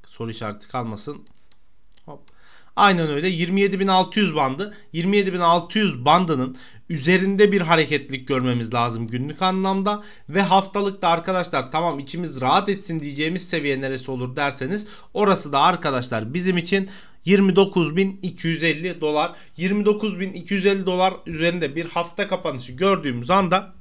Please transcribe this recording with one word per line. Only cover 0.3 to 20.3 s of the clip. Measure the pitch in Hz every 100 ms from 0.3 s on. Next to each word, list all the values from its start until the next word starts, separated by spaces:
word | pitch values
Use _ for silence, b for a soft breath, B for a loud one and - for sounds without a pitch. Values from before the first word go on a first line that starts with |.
işareti | 113 110 104 -
kalmasın. | 131 117 104 - 147 - - - - - - - -
Hop. | - 143 - b b b b -
Aynen | 202 180 160
öyle. | 143 175
Yirmi | 170 170 190
yedi | 196 196
bin | 196
altı | 185 185 214
yüz | 196 151
bandı. | 135 131 208 B B
Yirmi | 160 170 202
yedi | 190
bin | 180
altı | 170 175 175 214
yüz | 208 127
bandının | 127 165 180 143 131 - B B -
üzerinde | 160 135 185 190 196 208
bir | 196
hareketlilik | 165 170 143 143 139 131 127
görmemiz | 131 123 120 113
lazım | 120 120 113 113
günlük | 123 139 156
anlamda. | 185 190 190 190 196 208 B B -
Ve | 165
haftalıkta | 202 190 190 202 202 196 175
arkadaşlar | 170 175 185 175 147 123
tamam | 156 170 143
içimiz | 139 165 170 135
rahat | 127 165 202
etsin | 196 - 165
diyeceğimiz | 147 139 156 180 -
seviye | 165 143 135
neresi | 135 131 131
olur | 131 127 135
derseniz | 143 131 131 208 208 B B
orası | - 202 185 147
da | 139
arkadaşlar | 156 175 151 131 123 113 110
bizim | 156 180 180
için | 170 196 196 B B B
yirmi | - 196 196 180
dokuz | 196 190 170 160
bin | 196 196
iki | 185 - 165
yüz | 160
elli | 165 147 180 165
dolar. | 151 151 170 - B -
Yirmi | 180 208
dokuz | 208 208 220 175
bin | 190